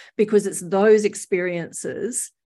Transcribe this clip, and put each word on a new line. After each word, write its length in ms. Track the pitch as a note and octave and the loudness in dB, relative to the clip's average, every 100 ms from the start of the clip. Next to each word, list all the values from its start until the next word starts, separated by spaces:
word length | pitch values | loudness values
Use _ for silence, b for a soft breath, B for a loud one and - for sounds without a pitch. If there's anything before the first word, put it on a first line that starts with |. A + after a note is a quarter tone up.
| B - | B -2
because 300 | G#3+ G#3 G3 | 2 2 0
it's 140 | E3+ | -6
those 440 | F3 F#3+ G#3+ G#3+ | -4 2 6 6
experiences 1300 | G#3 G#3 - F#3 F3+ E3+ E3 - E3 B2+ A3 A#3+ - _ _ | 4 -4 -4 -2 -2 -4 -6 -10 -10 -8 -6 -6 -10 _ _